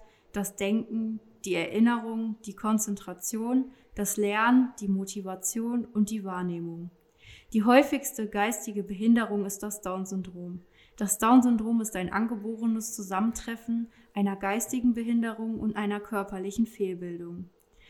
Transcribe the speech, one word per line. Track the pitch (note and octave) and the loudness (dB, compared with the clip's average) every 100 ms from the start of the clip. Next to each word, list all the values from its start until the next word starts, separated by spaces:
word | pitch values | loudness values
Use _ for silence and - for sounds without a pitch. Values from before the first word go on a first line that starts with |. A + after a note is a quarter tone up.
| - _ _ | -18 _ _
das | G3+ G3 - | -6 -6 -2
Denken, | G3 A3+ - A3+ A3 A3 - _ | 0 0 0 -4 -4 -6 -12 _
die | G3 F3 | -4 -2
Erinnerung, | E3 G#3 A#3 A#3 A3+ A3+ A3+ G#3+ G3+ | 0 4 4 4 -4 -4 -4 -6 -12
die | - | -4
Konzentration, | G#3+ A3 G#3 G3 - F3+ - A3 A#3 C4 C4 - _ - | 0 0 0 -6 -8 -8 -6 -4 0 0 0 -10 _ -4
das | G3+ - | -4 0
Lernen, | G3+ G#3 A#3 B3+ B3+ - | 0 4 6 6 4 -2
die | G3+ | 0
Motivation | F#3+ G3 G#3 F#3+ F#3 - A3+ A#3 A#3+ A3+ | 0 -2 -8 -8 -6 -6 -4 -2 -2 -2
und | G#3+ G#3 | 0 0
die | A3 | 0
Wahrnehmung. | F#3+ F3+ F3+ E3+ E3+ E3+ F3 _ _ _ - - - | -4 -4 -4 -4 -6 -8 -12 _ _ _ -20 -20 -2
Die | A3 | 2
häufigste | A3 C4 C4+ C#4 - - G#3+ | 8 8 8 0 -4 -8 -4
geistige | G#3 G#3+ B3 A3+ G3+ | 0 0 -2 -6 -6
Behinderung | F#3 F#3+ A3+ A#3 G#3 G#3 G3 | -6 0 4 4 4 -2 -2
ist | G3 | -4
das | G#3+ - | -8 -6
Down-Syndrom. | F#3 F#3 F#3+ F#3+ F3+ F3 F3 F3+ - _ _ - | -6 -4 -4 -6 -6 -10 -10 -12 -14 _ _ -6
Das | G3+ - | -2 2
Down-Syndrom | A3+ B3+ B3 A3+ A3 A#3 | 8 8 8 2 2 0
ist | A3 F#3 | 0 -4
ein | F3+ | -2
angeborenes | G3+ A3+ G#3+ A3 A3 A3+ A3 A3 | -2 -2 -4 -6 -2 -2 -2 -4
Zusammentreffen | - F#3+ F#3+ A3+ - - A3+ - A#3 A#3 _ _ | -10 -4 0 0 -2 -8 -8 -4 -4 -4 _ _
einer | G3+ G3+ G3 | 0 0 0
geistigen | G3 G#3+ - B3+ B3 | -2 -2 -2 0 2
Behinderung | A#3 A#3 A#3 A3+ A3 A3+ A3 | 2 0 0 0 -4 -6 -4
und | G#3+ G#3+ | -2 -2
einer | G#3 G#3 | -2 -2
körperlichen | G#3 G#3 G3 F#3+ G3 G#3+ A3+ | -2 -4 -4 -6 -4 0 -2
Fehlbildung. | - F#3+ F3 F3 E3+ E3+ F3 F3 _ _ _ | 0 -4 -2 -8 -8 -10 -12 -14 _ _ _